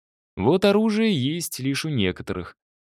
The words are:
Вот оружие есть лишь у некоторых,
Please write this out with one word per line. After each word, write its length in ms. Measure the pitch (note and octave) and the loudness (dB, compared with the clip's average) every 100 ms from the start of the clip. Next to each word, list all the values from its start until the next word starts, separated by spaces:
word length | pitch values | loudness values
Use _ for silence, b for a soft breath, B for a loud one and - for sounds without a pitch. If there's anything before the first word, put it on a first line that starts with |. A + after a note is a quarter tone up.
| _ _ _ - | _ _ _ -2
Вот 300 | G2+ F#3 G3+ | 0 4 4
оружие 500 | G3+ A3 G#3 A3+ E3+ | 4 2 2 2 2
есть 420 | B2+ E3+ D#3 - | 0 -4 -6 -6
лишь 260 | C3+ C3+ D#3+ | -4 -4 -2
у 20 | |
некоторых, 680 | C3+ F#2+ F#2 A#2 F2+ E2+ - _ _ | 0 0 -2 -6 -8 -10 -16 _ _